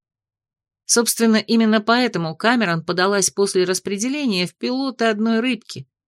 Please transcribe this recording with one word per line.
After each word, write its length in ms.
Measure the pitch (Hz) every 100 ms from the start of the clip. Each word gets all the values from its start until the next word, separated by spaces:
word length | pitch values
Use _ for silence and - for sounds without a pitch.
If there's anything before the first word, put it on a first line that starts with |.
| _ _ _ _ _ _ _ _ -
Собственно, 500 | 233 226 - 226 220
именно 440 | - 226 220 220
поэтому 540 | 214 240 240 175 160
Камерон 500 | 156 226 247 190 165
подалась 460 | - 170 190 202 180
после 320 | - 196 190
распределения 840 | 180 185 190 202 247 294 269 180 175
в 100 | -
пилоты 480 | 240 254 269 -
одной 340 | 226 208 226 226
рыбки, 500 | 254 240 - - - _